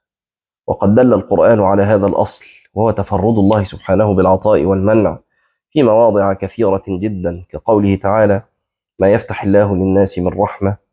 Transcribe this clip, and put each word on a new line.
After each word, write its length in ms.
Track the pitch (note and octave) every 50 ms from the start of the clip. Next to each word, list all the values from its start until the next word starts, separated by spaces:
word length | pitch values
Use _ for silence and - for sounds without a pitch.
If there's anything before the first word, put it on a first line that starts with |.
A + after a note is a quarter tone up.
| _ _ _ _ _ _ _ _ _ _ _ _ _
وقد 280 | - - - G#2 G2+ G#2+
دل 200 | B2 B2+ B2 A2+
القرآن 460 | G2 - - A#2+ - D#2+ A2 A#2 G#2
على 220 | G2+ F#2+ G2+ G2+
هذا 240 | G2+ G2+ A2 G2+ G2
الأصل، 380 | G2 - - G#2+ - - - - - - - _ _ -
وهو 160 | G2 A2 A2+
تفرد 480 | G#2 - G2 - G2+ F#2+ F#2 A2+ A#2 G#2+
الله 260 | F#2+ G2 A2 G#2+ G2
سبحانه 500 | - - - - - F#2+ F#2 A2 G#2+ G2
بالعطاء 500 | F#2 F#2 F#2 F#2+ F#2+ - G#2+ G#2+ D#2+ D2
والمنع 540 | F#2 G2 F#2+ F#2+ G#2 A2 A2+ G2+ F2 D#2+ - - _ _ _ _ _ _ _ _ _
في 120 | - D3+
مواضع 500 | C3+ A2+ G#2+ A2+ A#2 A2+ G2+ G2+ G2 G2
كثيرة 500 | G2 - G2 F#2+ - - A2+ G2 F#2+ G2 - G2+
جدا، 560 | F#2 F2+ G2+ A2 G#2 F#2 F2 E2+ E2+ F2 F2+ -
كقوله 460 | - D2+ - - A2+ G#2 G2+ G2 G2
تعالى: 460 | F#2+ - G2 G#2 A2 G#2+ G#2 G2 G2 - _ _ _ _ _ _ _ _ _ _ -
"ما 140 | F#2+ G2
يفتح 300 | G#2+ A#2 - - G#2 - -
الله 320 | G2 G2 G2+ G#2 G2+ G2
للناس 420 | F2+ F#2+ F#2+ F#2+ G2 G2 F#2 - F2+
من 100 | F2+ F2+ - F#2
رحمة 360 | G#2 G2+ - - G2 G2 G#2 - _ _